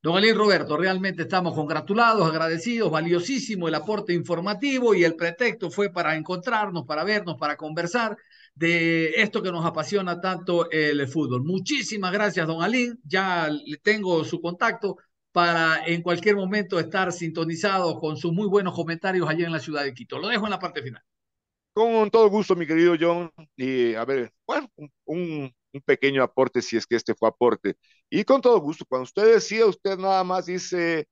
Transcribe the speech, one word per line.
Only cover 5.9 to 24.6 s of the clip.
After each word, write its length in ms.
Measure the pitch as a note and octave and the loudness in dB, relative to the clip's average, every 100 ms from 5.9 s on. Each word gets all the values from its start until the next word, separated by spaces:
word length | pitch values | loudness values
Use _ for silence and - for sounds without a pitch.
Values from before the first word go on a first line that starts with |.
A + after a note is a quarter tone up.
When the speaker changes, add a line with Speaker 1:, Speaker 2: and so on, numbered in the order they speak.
Speaker 1:
para 240 | F3 D#3 D#3+ | 0 -2 -2
encontrarnos, 720 | D#3 F3+ B3 A3+ G3+ F3 C3 | -4 -6 -2 -2 -2 -6 -6
para 180 | D3+ F3+ | -4 -2
vernos, 320 | G#3+ F3 C#3+ | -2 -4 -6
para 160 | D3 D3 | -6 -6
conversar 640 | D3+ D#3+ E3+ - C3 - _ _ - - | -8 -6 -4 -2 -4 -6 _ _ -20 -4
de 560 | E3 E3+ E3 E3 D#3+ D#3+ | 0 2 2 2 0 0
esto 200 | G#3 G#3+ | 0 -2
que 100 | F3+ | -4
nos 140 | F3 E3 | -2 -2
apasiona 540 | D#3 D3+ G3+ F3+ E3+ | -2 -2 -2 -2 -4
tanto 500 | F#3 F3+ F3+ E3+ E3 | -4 -4 0 0 0
el 360 | D#3+ D3+ C#3+ C3+ | 0 2 0 -2
fútbol. 360 | D#3+ C3+ B2 | -2 -2 -2
Muchísimas 680 | D3 F#3 F#3 C#4+ G3 G#3+ F#3 | -2 -4 -2 -4 -4 -4 -2
gracias, 340 | G3+ G#3 F3+ D#3 | 0 0 0 -2
don 140 | D#3+ | -2
Alín. 360 | F3+ B3+ A#3+ A#3 | 0 0 -2 -6
Ya 460 | D3 F#3 F#3+ F3 D#3 | -2 0 0 0 0
le 280 | D3+ - D3 | -4 -6 -4
tengo 460 | G#3 G#3+ F#3 E3+ D#3 | 0 0 2 0 0
su 160 | E3+ | -4
contacto 560 | E3 F3 A#3 A3+ G3 - _ _ _ | -6 -2 -2 0 -6 -8 _ _ _
para 540 | F3 F3 E3+ E3 D#3+ E3+ | 2 4 4 2 0 0
en 140 | E3+ | -2
cualquier 320 | F3 F3 G#3+ G3+ | 0 0 2 2
momento 440 | F#3 G#3 G#3 F3+ | 0 -2 -2 -2
estar 320 | D#3+ F#3+ F#3 | -2 -2 -2
sintonizado 880 | F3 E3 E3 E3 E3 G3+ F#3+ F3 D#3 | -2 -6 -4 -4 -2 0 0 0 -2
con 180 | D#3+ D#3 | -6 -4
sus 140 | E3+ | -2
muy 140 | E3+ G#3 | -2 2
buenos 280 | G3+ F#3 E3+ | 0 0 -4
comentarios 520 | D#3+ E3 G3 F#3 D#3 | -6 -4 -2 -2 0
allá 180 | D#3+ E3+ | -2 -2
en 60 | |
la 60 | D#3+ | -4
ciudad 240 | D#3+ D3+ | -6 -6
de 100 | C#3+ | -6
Quito. 260 | B2 A#2+ C3 | -8 -12 -8
Lo 80 | F#3 | -4
dejo 180 | A#3 G#3+ | -2 -2
en 60 | |
la 80 | F#3+ | -4
parte 240 | F3+ - | -6 -8
final. 180 | - A2 _ _ _ _ _ _ _ | -10 -16 _ _ _ _ _ _ _
Speaker 2:
Con 380 | - A3+ A3+ G#3 | 0 2 4 4
todo 180 | A3+ G#3+ | 6 6
gusto, 260 | G#3 F#3+ F3+ | 4 2 0
mi 120 | D#3 | 2
querido 280 | D#3+ F3 E3+ | 4 4 4
John. 320 | E3+ E3+ E3+ _ D#3 - | 2 0 -4 _ -20 -8
Y, 400 | C3 C3 A#2+ A2 | -2 2 2 0
a 100 | A#2+ | -2
ver, 260 | C3+ A2+ _ - | -2 -4 _ -4
bueno, 240 | D4 | -4